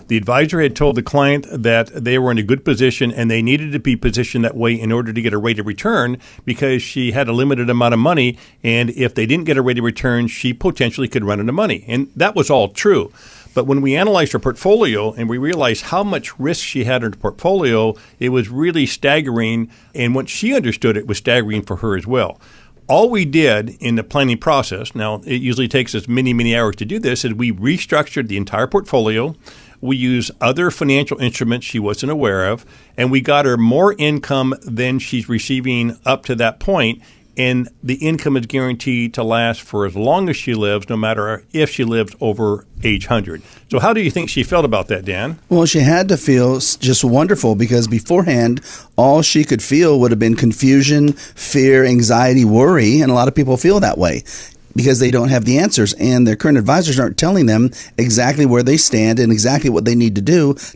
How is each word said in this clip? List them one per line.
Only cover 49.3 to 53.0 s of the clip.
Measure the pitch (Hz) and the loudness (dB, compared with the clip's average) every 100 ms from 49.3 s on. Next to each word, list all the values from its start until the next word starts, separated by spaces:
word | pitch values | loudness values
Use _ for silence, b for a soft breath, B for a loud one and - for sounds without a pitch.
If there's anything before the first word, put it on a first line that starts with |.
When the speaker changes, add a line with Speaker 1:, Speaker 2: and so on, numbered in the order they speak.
| 151 | 0
Speaker 2:
could | 143 117 | 2 0
feel | - 143 170 143 | 0 2 4 4
would | 123 | 4
have | 110 | 4
been | 113 | 2
confusion, | 113 120 - 131 139 135 147 147 | 2 0 2 4 4 4 4 2
fear, | 143 - - - 139 135 131 131 | 0 -8 -12 -4 2 6 6 6
anxiety, | 123 113 117 127 131 | 4 4 4 4 4
worry, | 110 113 143 170 107 143 | 6 6 6 4 4 4